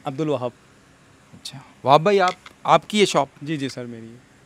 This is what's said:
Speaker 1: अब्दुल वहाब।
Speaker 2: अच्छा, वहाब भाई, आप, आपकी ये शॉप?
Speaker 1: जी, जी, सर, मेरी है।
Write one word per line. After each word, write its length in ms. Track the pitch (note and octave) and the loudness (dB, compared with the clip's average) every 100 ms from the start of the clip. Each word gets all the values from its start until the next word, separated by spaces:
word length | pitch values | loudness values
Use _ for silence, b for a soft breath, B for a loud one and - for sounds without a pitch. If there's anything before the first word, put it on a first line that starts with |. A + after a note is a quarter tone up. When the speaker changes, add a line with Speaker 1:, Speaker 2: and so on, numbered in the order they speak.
| D3 | -10
Speaker 1:
अब्दुल 220 | C3+ D#3 | -6 -4
वहाब। 240 | C3+ B2 - _ _ _ _ _ _ _ | -4 -6 -10 _ _ _ _ _ _ _
Speaker 2:
अच्छा, 300 | - - C3+ - - B2+ | -20 -18 -18 -20 -6 4
वहाब 180 | D3 | 4
भाई, 140 | E3+ G3 | 6 2
आप, 160 | F3+ F3+ - - - | 2 -2 -12 -8 2
आपकी 340 | E3 - G#3 | 2 2 0
ये 60 | G3 | 2
शॉप? 240 | D#3+ C#3+ - | 2 -2 -6
Speaker 1:
जी, 140 | C#3+ D#3+ | -10 -6
जी, 120 | C3+ | -6
सर, 160 | B2+ A#2+ | -8 -14
मेरी 220 | A#2 A2+ | -14 -18
है। 140 | A#2+ - _ | -20 -20 _